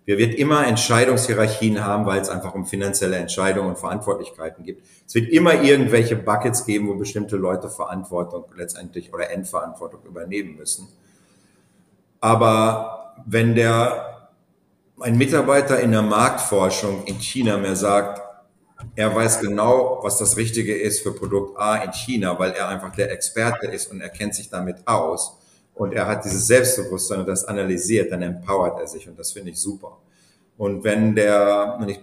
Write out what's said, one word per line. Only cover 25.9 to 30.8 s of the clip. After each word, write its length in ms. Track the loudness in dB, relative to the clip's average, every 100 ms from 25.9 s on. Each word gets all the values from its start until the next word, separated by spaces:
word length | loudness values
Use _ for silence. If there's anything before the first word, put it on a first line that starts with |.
er 140 | -2 -2
hat 180 | -2
dieses 220 | -2 -2 4
Selbstbewusstsein 760 | 6 4 0 -4 -4 -4 -4
und 80 | -2
das 160 | -4
analysiert, 640 | -4 -4 -2 -2 2 2 2
dann 120 | -2
empowert 580 | -6 -6 -2 0 0 -2
er 60 | -10
sich 220 | -12 -16
und 100 | -12
das 140 | -12
finde 180 | -10 -12
ich 80 | -8
super. 400 | -8 -8 -14 -20 _ _ _ _ _ _
Und 280 | -4 -2